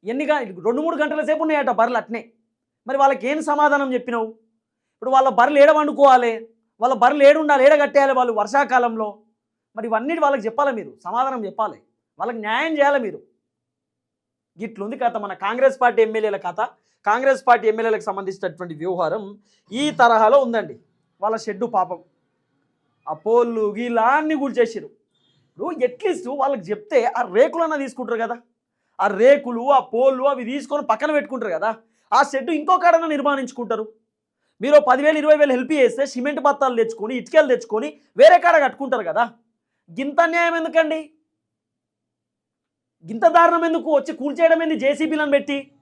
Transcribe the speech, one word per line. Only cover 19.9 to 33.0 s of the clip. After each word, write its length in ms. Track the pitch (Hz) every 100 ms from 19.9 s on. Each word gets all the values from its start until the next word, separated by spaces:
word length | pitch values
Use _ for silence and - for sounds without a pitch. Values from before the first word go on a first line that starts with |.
| -
తరహాలో 380 | 240 226 220 277 254
ఉందండి. 280 | 233 170 - _ _ _ _
వాళ్ళ 140 | 202 220
షెడ్డు 220 | 220 190 233 202
పాపం 240 | 175 175 _ _ _ _ _ _ _ _ _ _ -
ఆ 20 | 156
పోళ్ళు 400 | 208 233 240 226 214 202
గీళ్ళు 240 | 240 233 226
అన్నీ 240 | 294 311 311
కూల్చేసిర్రు. 480 | 277 214 226 202 - _ _ _ _ _ _
ఇప్పుడు 260 | - 285 339 247
at 180 | 247
least 220 | 415 339 233 277
వాళ్ళకి 220 | 269 269 170
చెప్తే 280 | 208 - 277 233 233
ఆ 20 | 226 190
రేకులన్నా 400 | 302 330 330 302
తీసుకుంటారు 380 | 269 - 233 233
కదా, 120 | 226 240 _ _ _ _ _ -
ఆ 20 | 196 190
రేకులు, 420 | 247 285 285 233 254 277
ఆ 20 | 254
పోళ్ళు 320 | 226 269 254 269
అవి 140 | 262 240
తీసుకొని 320 | 277 262 294 247
పక్కన 180 | 220 302 294
పెట్టుకుంటారు 360 | - 262 220 160
కదా, 140 | 208 226 _ _ _ 233
ఆ 40 | 285
షెడ్డు 200 | 269 349 311
ఇంకో 140 | 302 370
కాడన్నా 240 | 349 330